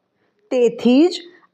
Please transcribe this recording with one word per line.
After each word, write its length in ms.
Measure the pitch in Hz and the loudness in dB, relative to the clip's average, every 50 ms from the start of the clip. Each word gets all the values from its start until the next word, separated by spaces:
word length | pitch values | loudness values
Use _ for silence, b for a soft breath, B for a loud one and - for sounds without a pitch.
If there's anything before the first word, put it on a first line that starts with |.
| _ _ _ _ _ _ _ _ _ _ | _ _ _ _ _ _ _ _ _ _
તેથી 560 | 262 247 240 226 233 - - 240 247 285 339 | -4 -2 -2 -2 -2 -2 0 2 2 2 2
જ 160 | 359 - - B B B B B B | 0 -2 -6 B B B B B B